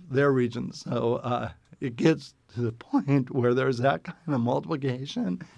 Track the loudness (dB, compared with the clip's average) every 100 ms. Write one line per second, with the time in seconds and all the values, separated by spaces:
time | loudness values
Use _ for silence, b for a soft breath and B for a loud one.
0 | -4 2 4 4 2 -2 -8 -8 -6 -2
1 | 0 0 -2 -4 -4 -10 _ -8 -8 2
2 | 2 2 -2 _ _ -4 -4 -4 -2 0
3 | 2 2 2 0 2 4 2 2 2 0
4 | -4 -12 -4 0 0 0 -2 -4 -2 -4
5 | -6 -6 -4 -4 B